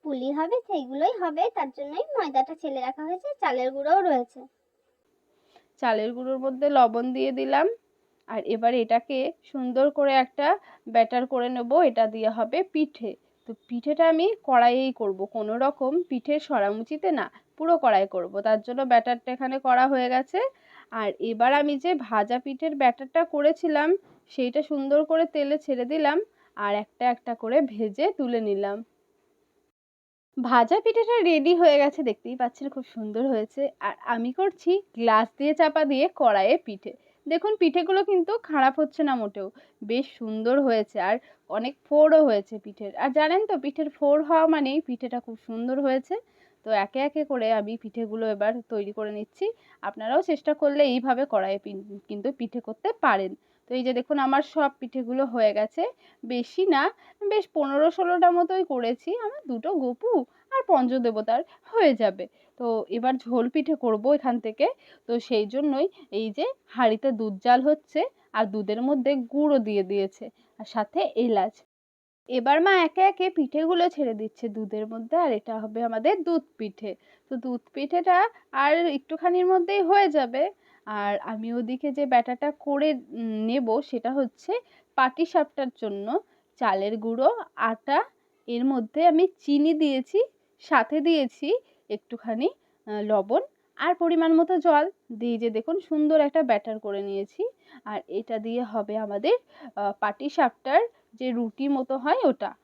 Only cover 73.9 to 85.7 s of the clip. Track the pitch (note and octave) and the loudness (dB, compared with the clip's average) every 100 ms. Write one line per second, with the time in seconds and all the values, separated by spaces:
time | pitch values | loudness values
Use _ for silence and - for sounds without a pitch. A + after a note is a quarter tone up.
73.9 | D#4 C4+ A3 A3 _ A#3 G#3+ G#3+ G#3+ G#3+ | 0 -4 -4 -8 _ -10 -8 -8 -8 -8
74.9 | A3+ A3+ E4 E4 G#3+ A3+ A3 G#3+ G#3+ A#3 | -10 -2 0 0 -2 -4 -8 -8 -4 -4
75.9 | A3+ B3+ G4+ E4 E4 - _ G#3+ - G#3+ | 0 0 0 0 -2 -4 _ -10 -10 -12
76.9 | F3+ _ _ _ C4+ B3+ B3 _ - D4 | -12 _ _ _ -10 -8 -8 _ -10 -4
77.9 | F4 F4+ F4+ A4 - _ C4+ C#4 D#4+ F4 | -2 2 2 2 -2 _ 0 2 4 2
78.9 | C#4+ _ D#4+ F4 F4+ F4+ F#4 F4 G4+ E4+ | -2 _ -4 0 2 4 2 2 0 4
79.9 | G4+ F#4+ D4 B3+ B3+ F4 G4 _ _ - | 4 4 2 0 0 -2 -4 _ _ -10
80.9 | G#3+ G3+ G3+ - A3 A3+ A#3+ A3+ B3+ D4 | -4 -2 -2 -4 -8 -6 -4 -4 -4 -4
81.9 | C4+ C#4+ B3 A#3+ B3 D4 D4 - C#4+ D4+ | -2 2 2 2 -4 -4 -4 -4 0 0
82.9 | C#4 - A3+ A3+ G#3+ A3 B3+ A#3 A3+ C#4 | 0 -6 -8 -6 -4 -2 -2 0 -2 -2
83.9 | B3 A#3 C4 B3+ _ - A#4 _ _ _ | -6 -4 -2 -4 _ -6 -6 _ _ _
84.9 | - C4 C4 E4 E4 D4 - C4+ | 0 0 0 0 0 0 -4 -8